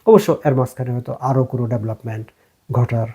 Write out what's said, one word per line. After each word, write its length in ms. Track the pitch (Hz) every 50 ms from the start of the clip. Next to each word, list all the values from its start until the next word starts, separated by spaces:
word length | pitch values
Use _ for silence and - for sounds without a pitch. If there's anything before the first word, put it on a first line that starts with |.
| -
অবশ্য 320 | - 226 202 214 - 156 - -
এর 100 | 151 131
মাঝখানে 360 | 131 127 123 - - 127 123
হয়তো 220 | 123 120 120 - 127 -
আরও 240 | 131 131 135 135 127
কোনো 240 | 127 - 120 123 110
ডেভেলপমেন্ট 600 | 123 117 107 110 110 - - 117 110 110 110 - _ _ _ _ _ _ _ -
ঘটার 360 | 131 123 120 - 120 117 110 110 113